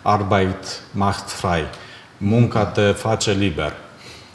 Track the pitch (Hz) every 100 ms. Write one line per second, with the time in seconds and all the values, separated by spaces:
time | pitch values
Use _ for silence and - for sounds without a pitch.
0 | 101 104 98 101 95 95 - - - 101
1 | 98 95 - - 95 82 76 - - -
2 | - - 101 117 117 110 104 - 101 95
3 | 113 107 - 98 98 78 76 - - -
4 | - - -